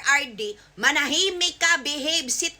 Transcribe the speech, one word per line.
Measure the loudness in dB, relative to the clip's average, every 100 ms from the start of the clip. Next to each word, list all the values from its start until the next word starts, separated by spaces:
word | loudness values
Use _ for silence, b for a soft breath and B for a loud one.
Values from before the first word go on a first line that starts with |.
| 2 2
R | 0 -6
D, | -8 -10 B -2
manahimik | 2 2 2 2 0 0 -4 0
ka, | 2 2
behave, | 0 -6 -2 -2 -2
sit | -2 -4